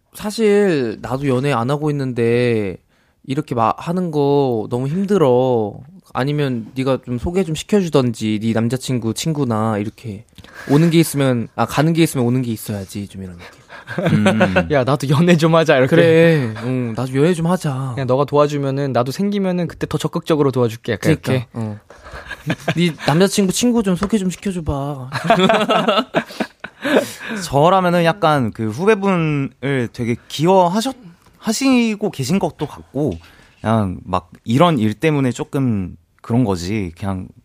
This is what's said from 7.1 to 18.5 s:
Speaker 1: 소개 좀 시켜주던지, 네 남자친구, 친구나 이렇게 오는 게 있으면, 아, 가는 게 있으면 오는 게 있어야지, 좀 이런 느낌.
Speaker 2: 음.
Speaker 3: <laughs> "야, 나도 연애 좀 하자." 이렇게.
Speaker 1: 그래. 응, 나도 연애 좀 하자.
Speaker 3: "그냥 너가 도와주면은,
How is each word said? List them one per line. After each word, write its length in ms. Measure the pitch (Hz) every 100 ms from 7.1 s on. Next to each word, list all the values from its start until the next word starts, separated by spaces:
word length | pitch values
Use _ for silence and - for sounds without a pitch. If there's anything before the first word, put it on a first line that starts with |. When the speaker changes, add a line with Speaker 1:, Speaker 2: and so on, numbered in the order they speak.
| 123
Speaker 1:
소개 280 | 160 180 165
좀 100 | 151
시켜주던지, 840 | - 208 175 147 123 110 110 107
네 100 | 113
남자친구, 640 | 113 113 127 - 127 113
친구나 640 | 107 160 147 131 107 110 104
이렇게 480 | 107 - 113 98 - - - - -
오는 200 | 143 165
게 100 | 165
있으면, 480 | 156 143 135 123 110 -
아, 100 | 113
가는 280 | - 156
게 100 | 165
있으면 220 | 160 139 120
오는 160 | 127
게 100 | 120
있어야지, 560 | 110 - 104 95 104 98
좀 160 | 95
이런 140 | 95 87
느낌. 880 | - - - - - - 180 104 196
Speaker 2:
음. 420 | 110 185 185 165
Speaker 3:
<laughs> 40 |
"야, 120 | 143
나도 240 | 123 139 135
연애 280 | 147 175 165
좀 180 | 165 165
하자." 220 | 160 139
이렇게. 180 | 127 165
Speaker 1:
그래. 580 | 170 165 165 156 117 107
응, 300 | 117 127 120 110
나도 160 | 127 131
연애 180 | 160
좀 140 | 165 165
하자. 440 | 180 156 131 135 120
Speaker 3:
"그냥 120 | 127
너가 180 | 131 139
도와주면은, 680 | 143 147